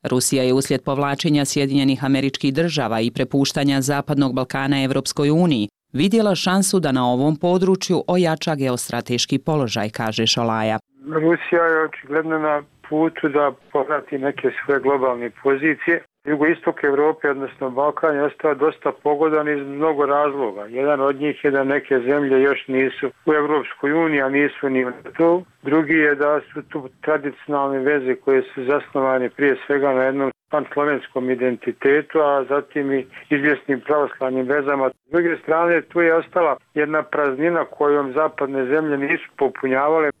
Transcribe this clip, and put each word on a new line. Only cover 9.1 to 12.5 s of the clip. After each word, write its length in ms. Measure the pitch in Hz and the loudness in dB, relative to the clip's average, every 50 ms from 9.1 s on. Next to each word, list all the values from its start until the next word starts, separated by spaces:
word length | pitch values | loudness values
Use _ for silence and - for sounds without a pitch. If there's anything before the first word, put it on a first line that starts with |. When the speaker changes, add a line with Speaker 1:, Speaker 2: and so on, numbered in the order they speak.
| 123 117 - - 143 | -2 -2 0 0 -2
Speaker 1:
položaj, 520 | 135 - - 160 151 135 110 - 117 104 107 | -2 0 0 0 0 0 0 -2 -4 -4 -4
kaže 380 | - - 117 110 107 - 113 | -6 -4 -4 -4 -2 0 0
Šolaja. 520 | 113 - 127 117 117 110 110 110 110 107 110 _ _ _ _ 135 | 0 0 0 0 0 0 0 0 0 -2 -4 _ _ _ _ -12
Speaker 2:
Rusija 560 | 143 156 160 156 165 170 160 - - 180 170 170 | -6 -4 0 2 2 2 0 0 0 2 2 2
je 200 | 165 160 156 156 | 4 2 2 0
očigledno 560 | 151 - - - 135 143 160 160 160 160 156 | -2 -6 -14 -12 -4 -4 -2 -2 -2 -4 -2
na 240 | 156 156 | 0 0